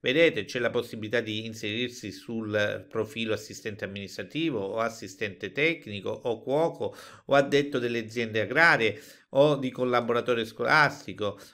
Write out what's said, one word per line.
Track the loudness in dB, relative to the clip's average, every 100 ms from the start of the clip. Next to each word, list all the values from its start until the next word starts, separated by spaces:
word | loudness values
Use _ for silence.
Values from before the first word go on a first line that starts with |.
Vedete, | 2 4 4 4 -4
c'è | -2
la | 0
possibilità | -2 -4 -8 -2 -2
di | -2 -6
inserirsi | -6 -8 -4 -4 -4 -6 -12
sul | -12 -8 -8 -2 0 0 -2 -6
profilo | -4 -4 -4 -4
assistente | -4 -4 -10 -10 -8
amministrativo | -8 -8 -10 -10 -8 -4 -2 -2
o | -4 -2
assistente | -4 -4 -14 -6 -6 -6 -8
tecnico | 0 0 0 -8 -8 -6
o | -4 -4 -4
cuoco | -2 0 0 -2 -8 -8 -18 -20 2
o |
addetto | 4 6 4 2 0
delle | 0 -2
aziende | -4 -4 -2 0
agrarie | 0 4 6 6 4 0 -12 -20 _
o | 4 6 4
di | -2
collaboratore | -2 2 2 2 0 2 0 -2
scolastico | -2 4 6 6 2 -12 -4 -4 -4 -16